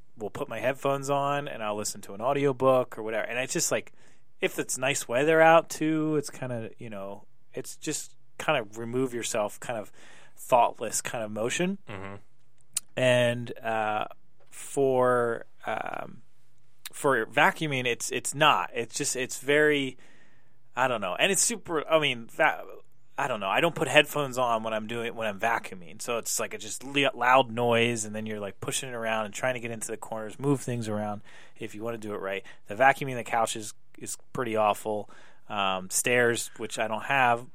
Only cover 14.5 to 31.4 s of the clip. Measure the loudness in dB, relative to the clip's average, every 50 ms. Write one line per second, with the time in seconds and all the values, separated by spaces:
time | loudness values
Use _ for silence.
14.5 | -14 -14 -12 -6 0 2 2 4 4 4 4 4 4 4 2 0 0 -4 -6 -12
15.5 | -14 -10 -6 -4 -4 -4 -4 -6 -6 -8 -8 -10 -10 -12 -14 -14 -14 -14 -14 -14
16.5 | -14 -14 -14 -14 -14 -12 -12 -12 -8 0 2 4 4 4 2 2 4 6 6 6
17.5 | 4 2 -2 -2 0 0 0 0 0 0 -2 -4 -4 -2 -4 -2 2 6 6 8
18.5 | 8 6 2 -2 -4 -4 -6 -4 -4 -2 -2 -2 0 -2 -2 -4 -6 -6 2 4
19.5 | 6 6 8 6 6 4 0 -2 -4 -8 -14 -14 -14 -16 -16 -16 -14 -14 -14 -14
20.5 | -14 -14 -14 -8 0 2 2 2 2 0 -2 -2 0 2 2 2 4 4 2 0
21.5 | 0 -4 -6 -2 -2 -2 0 4 4 4 4 4 0 -2 -8 -8 0 4 4 4
22.5 | 4 2 -6 -12 -14 -16 -16 -16 -16 -16 -14 -12 -4 -4 -2 -2 0 -2 0 2
23.5 | 2 4 4 2 2 0 0 6 6 6 6 6 2 -2 -2 -2 0 0 2 2
24.5 | 2 2 0 -2 -2 -2 -4 -4 -4 -4 -4 -4 -4 -2 -4 -4 -2 0 0 0
25.5 | 0 0 -2 -6 -12 -12 -12 -14 -12 -10 -6 -4 -4 -4 -2 -2 -2 -2 -2 -4
26.5 | -6 -8 -8 -8 -10 -10 -8 -2 0 2 2 2 2 2 4 8 8 8 6 6
27.5 | 2 0 4 4 6 6 4 4 2 0 -4 -4 -6 -6 -6 -6 -6 -6 -6 -6
28.5 | -6 -6 -6 -4 -4 -4 -6 -6 -6 -4 -2 0 0 0 0 -2 -4 -2 -2 -2
29.5 | -2 -2 -4 -6 -6 -6 -6 -6 -6 -6 -6 -6 -6 -6 -6 -8 -8 -2 2 2
30.5 | 2 2 0 -2 -2 -2 -2 -2 -2 -2 -2 -2 -4 -6 -8 -12 -14 -14